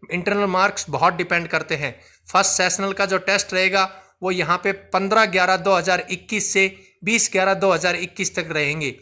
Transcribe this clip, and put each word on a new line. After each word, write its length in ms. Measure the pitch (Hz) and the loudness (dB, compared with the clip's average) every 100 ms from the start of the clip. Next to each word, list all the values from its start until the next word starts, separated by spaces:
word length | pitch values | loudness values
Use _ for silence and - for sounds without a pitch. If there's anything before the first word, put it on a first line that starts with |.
| - | -8
इंटरनल 340 | 175 190 202 | -4 -2 0
मार्क्स 420 | 202 185 196 196 - | 0 2 0 -2 -6
बहुत 240 | 143 175 | 0 0
डिपेंड 340 | 175 175 170 165 | 0 -2 -2 -2
करते 260 | 160 - | -4 -4
हैं। 260 | 156 143 117 - _ - | -6 -6 -10 -20 _ -2
फर्स्ट 180 | 180 190 | 2 2
सेशनल 420 | - 180 185 196 | 2 0 0 -4
का 140 | 196 196 | -2 0
जो 120 | 190 | 0
टेस्ट 360 | 185 196 - | 0 -2 0
रहेगा, 480 | 185 185 196 190 - - - | 0 2 2 0 -4 -20 -8
वो 80 | 185 | -4
यहाँ 300 | 180 160 175 | -2 0 0
पे 80 | 196 | 0
पन्द्रह 520 | 190 - 185 196 220 | -4 -2 -2 2 2
ग्यारह 320 | 214 185 180 185 | 2 2 2 2
दो 180 | 180 | 2
हज़ार 320 | 185 170 180 - | 2 2 0 -2
इक्कीस 420 | 185 - 214 - | -10 -6 -4 0
से 240 | 196 190 190 - _ | 2 0 -2 -20 _
बीस 260 | 175 233 - | -2 0 2
ग्यारह 220 | 190 190 | 2 2
दो 180 | 190 196 | 2 2
हज़ार 240 | 170 180 175 | 2 0 -2
इक्कीस 380 | 180 - 185 | -6 -6 -6
तक 140 | - 160 | -6 -4
रहेंगे, 480 | 156 143 156 143 - | -2 -2 -2 -6 -8